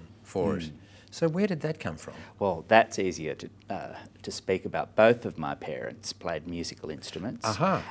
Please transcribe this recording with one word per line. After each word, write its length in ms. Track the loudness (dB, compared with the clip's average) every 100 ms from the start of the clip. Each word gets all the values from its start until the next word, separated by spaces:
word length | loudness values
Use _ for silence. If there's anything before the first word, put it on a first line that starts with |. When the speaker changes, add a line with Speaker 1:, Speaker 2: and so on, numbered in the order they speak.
| -20 -20
Speaker 1:
for 340 | -6 0 0 0
it. 60 |
Speaker 2:
Mm. 80 | -4 -12 -20 -20 -16
Speaker 1:
So 160 | -2 0
where 180 | 2 0
did 140 | 0
that 180 | -4 -4
come 160 | -6 -8
from? 200 | -10 -14 -12 -2
Speaker 2:
Well, 260 | 0 0 8
that's 300 | 8 8 2
easier 360 | -2 -2 -6 -8
to, 140 | -12 -14 -10
uh, 260 | -8 -8 -12 -16 -14
to 80 | -10
speak 340 | -6 0 0 0
about. 300 | -4 0 8
Both 300 | 8 8 0
of 120 | -6
my 180 | -6 -6
parents 560 | -8 -8 -8 -10 -12
played 360 | -8 -6 -6 -4
musical 420 | -6 -6 -8 -10
instruments. 560 | -10 -8 -8 -8 -4 -2
Speaker 1:
Aha. 380 | 0 0 0 -4